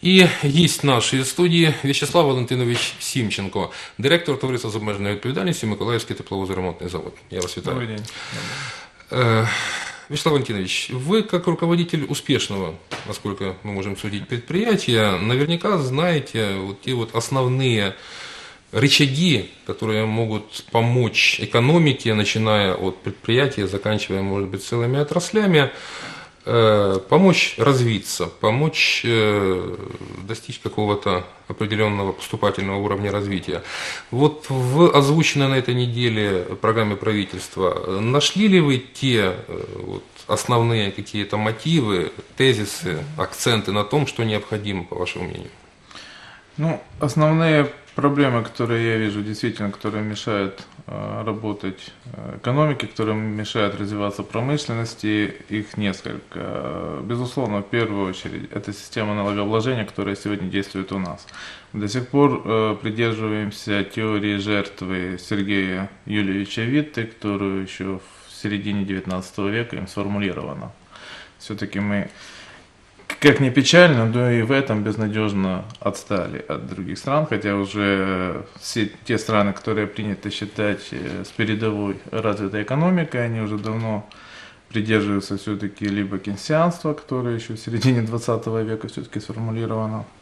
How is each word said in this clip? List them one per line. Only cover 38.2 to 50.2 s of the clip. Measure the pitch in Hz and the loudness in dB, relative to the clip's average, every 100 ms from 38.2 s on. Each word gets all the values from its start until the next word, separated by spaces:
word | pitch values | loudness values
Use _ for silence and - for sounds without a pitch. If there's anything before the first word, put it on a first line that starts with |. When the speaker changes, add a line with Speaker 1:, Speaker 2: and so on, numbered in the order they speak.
| - - 214 | 2 4 6
Speaker 1:
ли | 190 | 6
вы | 151 131 - | 6 2 -2
те, | - 135 117 98 92 - | -2 2 4 2 0 -8
э, | 87 92 95 95 | -10 -8 -10 -8
вот | 98 - - - | -10 -12 -20 -4
основные | 92 - 123 117 113 101 | -2 2 4 4 2 0
какие-то | 95 - 107 101 104 | -4 -8 -4 -2 0
мотивы, | 107 113 156 165 113 95 78 - - - | -2 -2 2 2 4 0 -2 -6 -18 2
тезисы, | 135 113 104 - - 78 73 78 | 4 4 0 -4 -4 -4 -6 -6
акценты | 92 - - 117 95 | -6 -2 2 2 2
на | 101 | -2
том, | 104 147 135 | 0 0 0
что | - | 0
необходимо, | 113 107 - 110 104 95 | 0 0 -2 -6 -4 -4
по | 85 87 | -4 -6
вашему | 90 - 90 | -6 -6 -8
мнению? | 87 90 - - _ - - - - - - - - | -8 -12 -18 -20 _ -20 -20 -20 -20 -20 -20 -18 -4
Speaker 2:
Ну, | 156 147 - - | -2 -2 -8 -4
основные | 147 - 151 160 165 151 143 - - - | -2 4 4 6 4 4 2 -2 -12 0
проблемы, | 139 143 139 120 | 2 4 4 2
которые | 113 - 120 117 117 | -2 -4 0 2 2
я | 113 | 0
вижу, | 110 104 | 0 -2
действительно, | 104 107 123 113 104 | -4 -4 -4 -2 -6
которые | 98 107 107 | -4 -6 -4
мешают, | 107 104 | -4 -6